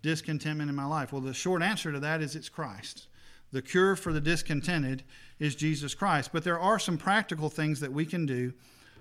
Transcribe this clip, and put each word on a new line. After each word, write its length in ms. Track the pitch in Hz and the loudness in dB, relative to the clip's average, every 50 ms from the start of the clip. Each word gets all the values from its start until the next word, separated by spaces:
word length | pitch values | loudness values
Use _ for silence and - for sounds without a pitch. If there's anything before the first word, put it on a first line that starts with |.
| - | 0
discontentment 640 | 151 160 156 - - 156 139 - 156 151 151 147 147 | 0 -2 -2 -2 -4 -4 -2 -2 -2 -2 -2 -2 -2
in 60 | 143 | -2
my 100 | 143 139 | -2 -2
life? 260 | 139 156 156 135 - | -2 -2 -2 -2 -2
Well, 100 | 139 139 | -4 -4
the 120 | 131 135 127 | -4 -4 -6
short 300 | - - 180 185 175 170 | -2 0 0 2 4 2
answer 280 | 196 214 160 - 165 | 2 2 0 -2 -4
to 80 | 147 139 | -4 -2
that 220 | 143 151 160 160 | -2 0 0 0
is 140 | 156 139 139 | -2 -4 -4
it's 140 | 160 - - | -8 -10 -10
Christ. 580 | - - 156 123 98 95 - - - - - - - - - - - - - - | -8 -8 -8 -8 -8 -10 -12 -12 -14 -14 -18 -20 -20 -20 -20 -20 -20 -20 -18 -6
The 100 | - 135 | -6 -6
cure 340 | 131 - - 180 185 196 190 | -4 2 6 6 8 8 6
for 180 | - - 175 160 | 2 0 -2 0
the 80 | 151 | 2
discontented 840 | 147 160 170 160 - - 156 143 - 180 180 160 139 131 131 131 - - - - - - - - | 2 2 2 2 2 0 0 0 0 2 2 2 2 0 -2 -4 -6 -14 -20 -20 -20 -20 -8 -2
is 160 | 151 147 143 | -2 -2 0
Jesus 380 | 147 151 156 156 139 143 135 - | 0 0 0 0 0 -4 -8 -4
Christ. 380 | - 196 202 165 143 123 - | -2 2 2 2 2 0 0
But 120 | - 165 156 | -4 -2 0
there 160 | 180 170 165 | 0 0 2
are 200 | 175 196 226 202 | 4 4 4 4
some 180 | - - 175 | 2 0 -2
practical 520 | 151 - 185 196 220 208 - 175 156 151 151 | 0 2 4 4 4 2 0 -2 -2 -2 -2
things 300 | - - 156 151 151 131 | -2 0 0 0 0 0
that 100 | 147 135 | -2 -4
we 140 | 131 147 165 | 0 -2 -2
can 200 | 156 - 175 160 | 0 0 -2 0
do, 280 | 139 127 123 123 123 127 - - - - - - - - - | 0 0 -2 -2 -4 -6 -10 -20 -20 -20 -20 -20 -20 -20 -20